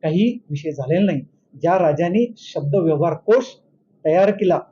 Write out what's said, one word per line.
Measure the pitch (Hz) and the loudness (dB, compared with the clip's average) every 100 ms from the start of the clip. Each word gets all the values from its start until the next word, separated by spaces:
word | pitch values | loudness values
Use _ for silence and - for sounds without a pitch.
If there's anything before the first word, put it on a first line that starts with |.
काही | 160 170 226 247 _ | -2 0 0 -2 _
विषय | 143 156 | -8 -8
झालेला | 139 131 170 196 | -8 -2 0 2
नाही. | 147 - _ _ 131 | -2 -8 _ _ -6
ज्या | 165 185 | 0 2
राजांनी | 170 147 170 202 240 - | 2 0 0 0 -2 -6
शब्द | - - 143 196 | -12 -8 -2 0
व्यवहार | 165 147 170 | 0 0 0
कोश | 160 - 240 247 - _ _ _ _ 156 | -2 2 2 2 -14 _ _ _ _ 0
तयार | 170 196 | 2 2
केला | 196 196 - - | 2 0 0 -4